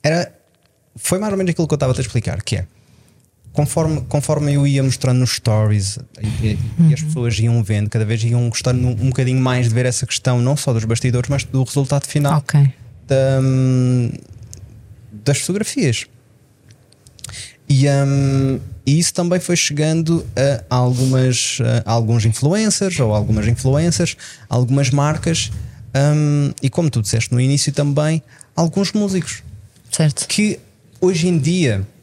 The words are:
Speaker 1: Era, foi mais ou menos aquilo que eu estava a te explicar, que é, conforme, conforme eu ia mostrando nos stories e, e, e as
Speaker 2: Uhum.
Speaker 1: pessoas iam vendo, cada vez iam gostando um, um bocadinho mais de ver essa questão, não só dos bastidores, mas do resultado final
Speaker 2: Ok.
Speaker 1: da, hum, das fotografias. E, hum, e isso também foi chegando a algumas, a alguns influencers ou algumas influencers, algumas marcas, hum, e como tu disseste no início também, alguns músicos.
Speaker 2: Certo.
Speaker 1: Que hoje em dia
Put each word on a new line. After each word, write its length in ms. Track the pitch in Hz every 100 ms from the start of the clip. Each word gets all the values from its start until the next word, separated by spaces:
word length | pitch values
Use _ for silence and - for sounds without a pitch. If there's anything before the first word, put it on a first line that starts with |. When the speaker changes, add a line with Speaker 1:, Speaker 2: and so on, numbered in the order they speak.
Speaker 1:
Era, 300 | 147 170 - - _ _ _ _ _ -
foi 220 | - 185
mais 140 | 214
ou 60 | 196
menos 140 | 185
aquilo 160 | 165 160
que 60 |
eu 40 | 147
estava 140 | 135
a 20 | 127
te 60 |
explicar, 400 | 127 120 - 73
que 140 | - 95
é, 80 | 90 _ _ _ _ _ _ _ -
conforme, 480 | - 147 170 160 151 -
conforme 440 | 147 139 147 147 143
eu 120 | 143
ia 160 | 139
mostrando 360 | 135 127 131 127
nos 120 | 123 -
stories 640 | - 107 107 104 98 - - -
e, 60 | 107
e, 320 | - 110 104 - - 160
e 40 |
as 60 | 147
Speaker 2:
Uhum. 60 | 151
Speaker 1:
pessoas 320 | 156 117 104
iam 240 | 117 117
vendo, 260 | 104 107 104
cada 140 | 113
vez 180 | 107 113
iam 260 | 113 120 120
gostando 360 | - 127 127 127
um, 60 |
um 180 | 110 131
bocadinho 300 | 127 127 131
mais 300 | 127 127 120
de 40 |
ver 120 | 117 123
essa 200 | 120 131
questão, 360 | - 131 123
não 160 | 123 147
só 160 | -
dos 100 | 113
bastidores, 460 | 110 117 127 123 -
mas 140 | 139 -
do 180 | 135
resultado 420 | 127 139 135 143 -
final 340 | 151 143 151
Speaker 2:
Ok. 220 | - 147 139 - - - -
Speaker 1:
da, 320 | 135 135 135
hum, 680 | 131 131 131 127 123 123 120 - - - - - - - - - - 104
das 160 | 113 139
fotografias. 680 | - 196 214 - 165 110 - _ _ _ _ _ - - _ _ - - - - - - -
E, 180 | 139 143
hum, 680 | 139 139 139 139 135 135 131 - - -
e 140 | 151
isso 140 | 175
também 260 | - 170 180
foi 160 | 175 170
chegando 680 | - 147 151 165 160 170 - - 139 127 -
a 60 | 123
algumas, 840 | 123 123 131 131 127 120 - - 117 117 107
a 60 |
alguns 340 | 117 113 117 110
influencers 760 | 110 143 202 220 - 196 170
ou 160 | 117 107
algumas 320 | 104 107 104
influencers, 680 | 120 131 139 170 - 170 - - - -
algumas 400 | 120 123 135 131
marcas, 600 | 143 143 156 131 - - - - - - 135
hum, 560 | 143 151 151 147 143 -
e 80 | 135
como 200 | - 165
tu 120 | 120
disseste 320 | 104 113 -
no 60 | 123
início 320 | 127 143 -
também, 500 | 139 147 143 151 160 - - - -
alguns 360 | 170 190 196
músicos. 500 | 214 202 190 156 - - - - _ -
Speaker 2:
Certo. 380 | - 156 135 -
Speaker 1:
Que 320 | - 208 - - _ _ -
hoje 280 | 185 175 180
em 80 | 170
dia 500 | 143 180 143 101 101 -